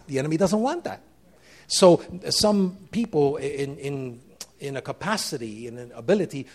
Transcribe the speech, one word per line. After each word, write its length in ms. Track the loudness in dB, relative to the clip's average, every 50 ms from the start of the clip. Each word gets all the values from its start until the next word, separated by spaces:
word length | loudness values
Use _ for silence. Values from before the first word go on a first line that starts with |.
| -10
The 140 | -6 -4 -2
enemy 160 | -2 0 0
doesn't 240 | 2 2 2 2 0
want 240 | 0 -2 -2 -4 -8
that. 180 | -10 -10 -12 -16 _ _ _ _ _ _ _ _ -20 -20 -18 -10
So 340 | -6 4 8 8 8 8 8 4 -4 -14 -10 -6 -4
some 500 | 0 2 4 4 4 4 2 0 -2 -6 -12 -8
people 460 | -4 -4 -2 0 2 2 2 2 2 0
in, 380 | -4 -4 -4 -4 -4 -6 -6
in, 440 | -8 -8 -6 -6 -6 -8 -8 -10 -14 -18 -20 -20 -20 -20 -20 _ -12
in 160 | -10 -8 -8
a 40 | -8
capacity, 840 | -8 -8 -10 -6 -4 -4 -4 -4 -4 -6 -6 -8 -8 -8 -10 -10 -12
in 120 | -12 -12 -14
an 140 | -16 -16 -16
ability 500 | -6 0 0 2 2 0 -2 -6 -8 -10 -12